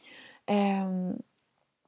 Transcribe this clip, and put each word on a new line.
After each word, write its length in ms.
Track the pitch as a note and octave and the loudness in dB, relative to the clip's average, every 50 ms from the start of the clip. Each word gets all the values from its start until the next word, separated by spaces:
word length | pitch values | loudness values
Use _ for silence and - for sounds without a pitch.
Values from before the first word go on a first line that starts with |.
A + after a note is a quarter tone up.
| - - - - - - - - - - | -20 -20 -20 -20 -20 -20 -20 -16 -4 0
Euh, 600 | G#3 G3+ G3+ G3+ G3 G3 F#3+ F#3+ F#3 F#3 F3+ F3+ - - - _ _ _ _ _ _ _ _ _ _ _ _ | 2 2 4 2 2 0 0 -2 -2 -2 -2 -4 -4 -6 -8 _ _ _ _ _ _ _ _ _ _ _ _